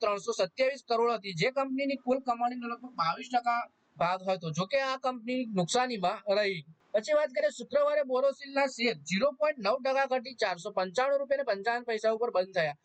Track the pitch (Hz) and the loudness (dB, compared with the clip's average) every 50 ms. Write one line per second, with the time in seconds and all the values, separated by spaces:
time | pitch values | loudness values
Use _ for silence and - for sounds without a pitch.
0 | 226 208 202 202 170 233 226 - 196 170 _ - 262 262 277 247 - - 233 226 | 0 0 0 0 -2 -4 -2 0 -2 -2 _ 0 0 0 0 -2 -4 -2 0 2
1 | 233 233 233 208 190 196 185 156 185 254 262 277 269 277 262 269 277 269 277 247 | 2 2 2 0 -4 -6 -2 0 0 0 0 0 -2 -2 -2 -2 -2 -2 -2 -2
2 | - 247 262 269 262 247 240 233 240 240 247 247 240 233 233 - 247 254 254 254 | 0 0 0 0 0 -2 -2 0 0 -2 -2 -4 -8 -8 -8 -8 -12 -8 -4 -2
3 | 262 165 175 - 247 247 247 240 240 240 240 240 233 - _ _ _ _ - - | -2 -2 -2 -4 -4 -2 -2 0 2 0 0 0 -2 -6 _ _ _ _ -4 -2
4 | 170 175 185 185 185 190 190 180 170 165 151 165 - - - 269 269 262 262 262 | 0 0 0 -2 -2 -2 -2 -2 -2 -4 -4 -4 -2 0 0 0 0 0 -2 -2
5 | 277 262 254 240 214 233 254 254 254 226 208 185 175 - - 240 254 254 240 196 | -2 -4 -4 -4 -6 -4 -4 -4 -4 -2 -2 -2 0 0 2 0 0 0 -2 -2
6 | 175 180 214 202 - - 196 208 214 196 196 160 143 - - _ _ _ - 214 | -2 -2 -2 -2 -2 0 2 2 2 0 -2 -4 -8 -14 -20 _ _ _ -2 0
7 | 214 - 302 294 302 262 247 294 294 294 - - 233 - 240 285 285 294 294 302 | 2 4 4 4 4 2 0 0 0 0 0 -4 -6 0 2 2 4 4 2 2
8 | 285 254 254 254 269 277 269 - 277 277 277 277 277 262 262 - 233 240 220 151 | 0 2 2 2 2 2 0 -2 -6 -4 0 0 2 0 0 0 0 0 -2 -2
9 | 143 - 180 196 254 294 269 - 302 302 302 269 196 196 233 269 247 269 262 269 | -4 -4 0 2 2 2 2 2 0 0 0 0 0 0 0 2 2 0 2 2
10 | 269 262 262 262 233 269 254 - 226 196 180 175 165 208 202 196 185 190 175 247 | 2 2 0 -2 -2 -4 -4 -2 -2 -2 -2 -2 -6 -4 -2 -2 -2 0 0 0
11 | 254 277 277 277 277 247 277 277 277 240 202 196 196 233 233 240 240 240 226 214 | 2 2 2 2 0 0 -2 0 0 -2 -2 -2 0 -2 -2 -2 -2 -4 -2 0
12 | 220 220 226 214 233 240 202 185 190 190 190 180 160 147 147 - | 2 2 2 2 0 0 0 0 0 0 0 -2 0 -2 -2 -6